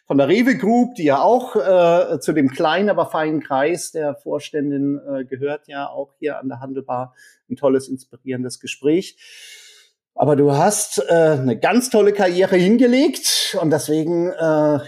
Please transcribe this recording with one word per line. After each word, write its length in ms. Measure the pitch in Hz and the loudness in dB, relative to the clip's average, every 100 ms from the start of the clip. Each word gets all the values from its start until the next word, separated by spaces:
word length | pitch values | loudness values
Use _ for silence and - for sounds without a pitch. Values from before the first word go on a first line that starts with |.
| - | -2
von 120 | 139 | 2
der 100 | 135 | 4
Rewe 300 | 208 240 214 | 4 2 2
Group, 380 | 196 240 247 - | 2 2 0 0
die 100 | 151 | 0
ja 160 | 135 | 2
auch, 340 | 175 247 247 214 | 4 2 0 -2
äh, 640 | 180 180 170 170 180 160 | 2 4 4 4 2 -2
zu 140 | - | -2
dem 160 | 156 135 | 0 0
kleinen, 400 | 131 160 170 208 | 0 0 0 0
aber 160 | 175 - | 0 -2
feinen 340 | 170 156 156 | -2 -2 -4
Kreis 540 | - 135 147 170 - | -4 -2 0 -2 -6
der 220 | 160 147 135 | -6 -6 -6
Vorständin, 840 | 160 147 - 151 143 139 139 143 139 | -8 -8 -6 -6 -4 -2 -4 -4 -6
äh, 160 | 135 | -10
gehört, 460 | 131 127 143 147 - | -8 -8 -6 -8 -10
ja 180 | 143 139 | -12 -10
auch 260 | 131 139 _ | -10 -12 _
hier 200 | 143 139 | -8 -8
an 100 | 131 | -10
der 100 | 123 | -12
Handelbar 540 | 135 135 131 123 127 _ - _ _ | -12 -12 -8 -8 -10 _ -20 _ _
ein 60 | 127 | -4
tolles, 320 | 139 131 131 | 0 0 -2
inspirierendes 720 | 131 - 120 135 127 127 - | -10 -14 -18 -10 -8 -8 -12
Gespräch. 580 | 117 - 143 170 190 - - - - - - - _ _ _ - | -14 -4 0 0 -2 -12 -20 -20 -20 -20 -20 -20 _ _ _ -2
Aber 160 | 135 143 | 2 4
du 160 | 143 | 2
hast, 460 | 143 185 - - - - | 2 2 0 -4 -4 0
äh, 40 | |
eine 460 | 170 160 147 131 113 | 2 4 2 -2 -2
ganz 320 | 165 226 - | 0 0 2
tolle 200 | 214 202 | 2 2
Karriere 440 | 202 185 175 185 185 | 2 2 2 2 4
hingelegt 1000 | 180 233 247 254 302 262 - - - 196 | 4 4 4 4 2 0 -4 -2 -2 -2
und 80 | 160 | 0
deswegen, 600 | 147 - 156 156 170 175 | 0 0 -2 0 -2 -2
äh, 480 | - 160 156 151 147 | -2 0 2 2 0